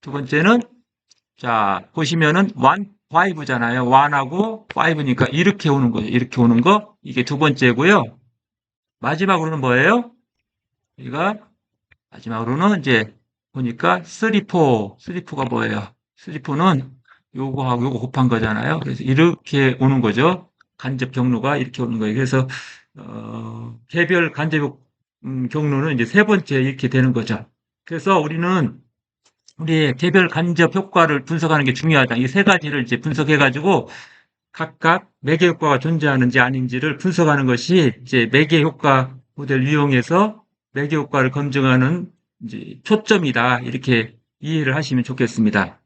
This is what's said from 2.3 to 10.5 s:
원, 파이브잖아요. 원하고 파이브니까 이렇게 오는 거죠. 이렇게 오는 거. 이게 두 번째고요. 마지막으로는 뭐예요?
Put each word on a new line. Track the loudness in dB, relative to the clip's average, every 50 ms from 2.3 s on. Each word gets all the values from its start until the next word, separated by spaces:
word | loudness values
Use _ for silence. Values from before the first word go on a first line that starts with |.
| 4 4 2 0 0
원, | 2 2 2 2 2 -4 -12 _ _ _ _
파이브잖아요. | 0 0 0 0 -2 -6 -6 -4 -2 -2 0 -2 -2 -2 0 4
원하고 | 4 4 4 4 2 -2 -2 -2 -2 -2 -2 -2 -4 -12 _ _
파이브니까 | -4 -2 0 0 0 -2 0 -2 0 0 0 -2 0
이렇게 | 0 0 0 0 0 0 0
오는 | 0 2 2 0
거죠. | 0 -2 -4
이렇게 | -2 -2 -2 -2 -2 0 2
오는 | 4 4 4 4
거. | 4 4 2 2 0 -6 _ _ _
이게 | -8 -4 -4 -4
두 | -4 -2
번째고요. | 0 0 0 0 2 2 2 2 4 2 4 4 2 2 -2 -10 _ _ _ _ _ _ _ _ _ _ _ _ _ _ _ _ _
마지막으로는 | -6 -6 -4 -2 0 0 0 0 0 -2 -4 -2
뭐예요? | 0 2 2 4 4 4 4 2 0 -4 _ _ _ _ _ _ _ _